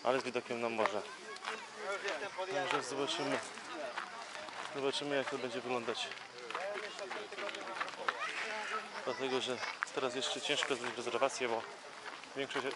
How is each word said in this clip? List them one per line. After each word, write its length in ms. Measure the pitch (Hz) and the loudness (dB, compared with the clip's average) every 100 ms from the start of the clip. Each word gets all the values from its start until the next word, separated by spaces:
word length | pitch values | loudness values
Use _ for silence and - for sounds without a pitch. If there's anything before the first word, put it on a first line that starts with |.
Ale 160 | 117 131 | 6 4
z 20 | |
widokiem 380 | 127 120 - 120 | 4 -2 0 0
na 80 | 117 | 0
morze. 340 | 113 107 104 - - - - - - - 214 214 196 196 - 202 - 185 | 4 4 4 -4 -8 -10 -6 -4 -4 -8 -6 -4 0 0 0 -2 -4 -2
Także 280 | 190 - 147 | 0 2 0
zobaczymy. 560 | 127 135 139 - 139 127 - - - - - - - - - - - - - 143 | 0 0 0 0 2 0 -2 -8 -8 -6 -4 -4 -6 -8 -8 -8 -8 -6 -4 2
Zobaczymy, 400 | 135 - 147 139 | 2 2 2 2
jak 140 | 131 | 2
to 80 | 135 | 0
będzie 220 | 123 120 | 0 -2
wyglądać. 480 | 120 123 117 110 - - - - 117 - 190 202 202 - 185 - - 196 101 196 - - - - 185 - - - 220 214 214 214 214 - | 0 0 2 0 -2 -4 -10 -10 -4 -2 0 -2 -4 -2 -2 -2 -2 -2 0 0 -4 0 -2 0 0 2 0 0 0 0 0 0 -2 -4
Dlatego, 360 | - 123 131 127 | -2 2 4 4
że 160 | 117 120 - - - | 4 0 -2 -2 0
teraz 200 | - 131 | 2 2
jeszcze 260 | 117 - 135 | 2 0 0
ciężko 360 | - 143 - 127 | 2 4 4 2
zrobić 200 | 123 117 | 2 0
rezerwację, 520 | 120 113 131 - 127 | 0 4 4 4 2
bo 140 | 113 - - - - - - - 135 | 2 0 -8 -10 -10 -10 -10 -6 -2
większość 300 | 135 143 127 | 0 0 0